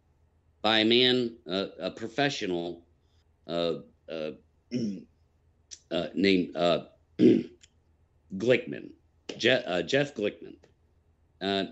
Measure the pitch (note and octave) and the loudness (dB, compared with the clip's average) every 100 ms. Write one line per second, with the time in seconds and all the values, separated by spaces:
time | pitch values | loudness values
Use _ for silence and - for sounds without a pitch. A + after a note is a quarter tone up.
0 | _ _ _ _ _ _ G#2+ A2 A2 A#2+ | _ _ _ _ _ _ 0 2 4 4
1 | B2+ B2+ A#2+ - - F#2 G2 - F2+ - | 4 2 0 -6 -6 -4 -4 -6 -8 -8
2 | A2+ - C#3+ C3+ G2+ F2 E2+ E2+ - _ | -8 -2 -2 -2 -4 -4 -4 -10 -16 _
3 | _ _ _ _ - E2+ E2+ D2+ - _ | _ _ _ _ -8 -2 -2 -4 -8 _
4 | - D#2+ D#2 - _ _ _ A#2+ A2+ F#2 | -12 -8 -8 -10 _ _ _ -6 -6 -8
5 | - _ _ _ _ _ _ - - F2 | -14 _ _ _ _ _ _ -20 -8 -6
6 | D#2 D#2 G2 F#2+ E2 - F2 D#2+ - _ | -4 0 4 4 2 0 0 0 -2 _
7 | _ - - - - - - _ _ _ | _ 4 6 6 2 -12 -20 _ _ _
8 | _ _ _ F#2+ A2 B2 - B1+ G1+ - | _ _ _ -4 2 0 0 -12 -14 -20
9 | _ _ - - G#2+ B2+ - F2+ E2+ C3+ | _ _ -16 -2 2 2 0 -4 0 0
10 | C#3+ - G#2 - - - _ _ _ _ | 0 -2 -4 -6 -14 -20 _ _ _ _
11 | _ _ _ - F#2+ G2 F#2+ | _ _ _ -8 -2 -2 -2